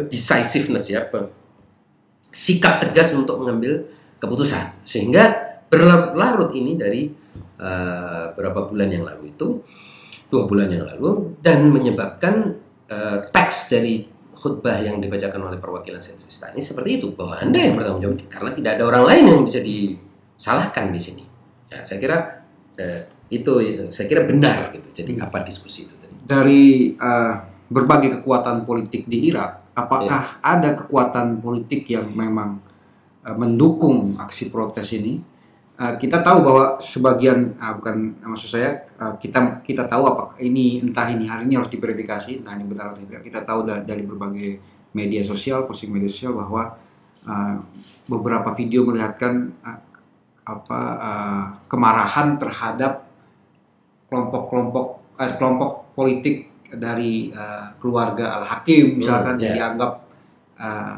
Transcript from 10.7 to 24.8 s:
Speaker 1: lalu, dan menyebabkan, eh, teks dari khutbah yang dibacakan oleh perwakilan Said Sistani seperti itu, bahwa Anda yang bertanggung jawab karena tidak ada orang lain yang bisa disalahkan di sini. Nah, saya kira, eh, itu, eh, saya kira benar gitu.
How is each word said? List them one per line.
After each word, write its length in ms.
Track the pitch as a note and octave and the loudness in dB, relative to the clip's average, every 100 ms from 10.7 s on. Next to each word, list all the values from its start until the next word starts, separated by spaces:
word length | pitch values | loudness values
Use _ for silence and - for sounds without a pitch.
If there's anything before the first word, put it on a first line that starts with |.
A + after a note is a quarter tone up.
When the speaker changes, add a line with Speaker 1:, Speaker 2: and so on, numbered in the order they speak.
| F2 | -2
Speaker 1:
lalu, 560 | D2 D2 D3 G#3 F#3+ - | -6 -4 -2 0 -2 0
dan 320 | E3+ D3 D3 | 4 6 6
menyebabkan, 800 | C3+ B2 G#2 G2 - F3 A3 G#3 - - _ - | 6 2 0 -4 -2 0 0 0 -6 -14 _ -12
eh, 260 | G#2 G#2+ G2+ | -6 -4 -4
teks 480 | - F#3+ - - - | 0 2 2 0 0
dari 320 | A#2+ A#2 A2 G2+ - - - | 0 2 -2 -6 -18 -20 -8
khutbah 400 | C#3 - B2 G2+ | -6 -4 -2 -2
yang 240 | G#2+ G#2 | -2 -4
dibacakan 480 | G2 G2+ G2 G2 F#2 | -4 -4 -6 -6 -8
oleh 80 | F#2 | -10
perwakilan 480 | F#2 F2+ E2+ F2+ | -10 -12 -12 -14
Said 160 | - - | -16 -18
Sistani 400 | - - - - | -18 -16 -14 -10
seperti 400 | C3+ - C3 C4 | -10 -6 -4 -4
itu, 160 | - - | -4 -8
bahwa 240 | F2+ - | -10 -4
Anda 240 | - E4+ | 2 4
yang 160 | D#4+ - | 4 2
bertanggung 240 | G2+ F#2 | 0 -2
jawab 240 | G2 - - | -2 -4 -8
karena 240 | - A2+ | -10 -8
tidak 200 | - A2+ G#2+ | -4 -2 0
ada 80 | A#2 | 4
orang 120 | B2 B2+ | 6 8
lain 160 | F4 | 10
yang 160 | D4 D3+ A#2+ | 10 8 6
bisa 160 | B2 | 0
disalahkan 1300 | G#2 G#2+ G2+ F2+ - _ _ - - B2+ F#3+ - G2 | -4 -4 -4 -4 -14 _ _ -12 -2 -2 0 -4 -4
di 80 | F2 | -4
sini. 240 | - - - - _ _ - | -8 -14 -20 -20 _ _ -20
Nah, 120 | - | -18
saya 160 | - G2+ | -12 -6
kira, 180 | C3 E3 E3 - - _ _ - | -2 -2 -2 -10 -20 _ _ -12
eh, 260 | F2+ E2+ - _ - | -10 -10 -12 _ -10
itu, 240 | A#2 - B2 | -4 2 2
eh, 280 | G#2+ G2+ F#2+ | 2 -2 -8
saya 200 | - G2+ | -6 0
kira 160 | - | 2
benar 480 | - C#3+ D3 - - | 4 4 4 2 -4
gitu. 160 | - | -12